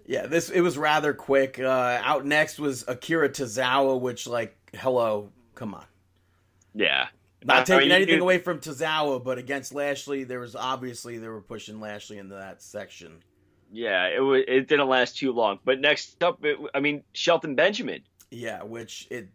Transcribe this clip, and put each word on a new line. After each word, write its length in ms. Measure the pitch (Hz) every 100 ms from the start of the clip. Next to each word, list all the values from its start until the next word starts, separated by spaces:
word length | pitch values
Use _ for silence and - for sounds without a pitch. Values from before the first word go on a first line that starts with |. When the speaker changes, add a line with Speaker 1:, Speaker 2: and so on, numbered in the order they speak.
| -
Speaker 1:
Yeah, 220 | 123 107
this, 220 | 165 160
it 120 | 180
was 160 | 175 139
rather 360 | 151 151 147
quick. 460 | 135 - 139 135 127
Uh, 400 | 131 131 123 123
out 240 | 123 147 139
next 320 | 151 151 -
was 280 | 147 123 -
Akira 400 | 123 - 165 139
Tozawa, 720 | 120 123 110 127 135 135 131
which, 260 | 127 113 120
like, 300 | 120 113 - _
hello, 560 | 107 131 123 113 107 101 _ _ -
come 180 | 110
on. 100 | 90 - _ _ _ _ _ _ _ _
Speaker 2:
Yeah. 340 | 107 85 67 65 - _ _
Speaker 1:
Not 140 | 123 139
Speaker 2:
I, 20 |
I 40 | 131
Speaker 1:
taking 140 | 185 147
Speaker 2:
mean, 20 |
Speaker 1:
anything 240 | 180 190 165
Speaker 2:
you 60 |
Speaker 1:
away 160 | 180 180
from 220 | 180 160
Tozawa, 600 | 156 131 160 156 147 127
but 160 | 123 123
against 360 | 127 139 135
Lashley, 500 | 143 143 139 - 139
there 160 | 123 127
was, 160 | 120 113
obviously, 640 | 127 131 127 113 120 120
they 100 | 113
were 140 | 110
pushing 400 | 92 110 - 107
Lashley 360 | 107 104 - 107
into 180 | 98 98
that 260 | 95 -
section. 600 | - 104 98 - 82 85 _ _ _ _ _
Speaker 2:
Yeah, 340 | 107 113 92 92
it 140 | 98
wa-, 120 | 135 135
it 340 | 131 131 131
didn't 180 | 147 135
last 300 | 127 123 -
too 160 | 135
long. 260 | 117 107 98 -
But 160 | 131
next 420 | 147 147 - -
up, 220 | 175 - 151
it, 120 | 143 147
I 60 | 139
mean, 240 | 147 147 -
Shelton 440 | - 170 165 160 127
Benjamin. 480 | 175 208 139 80 - _ _ 117
Speaker 1:
Yeah, 280 | 113 104
which 420 | 107 117 107 - -
it 180 | 123 95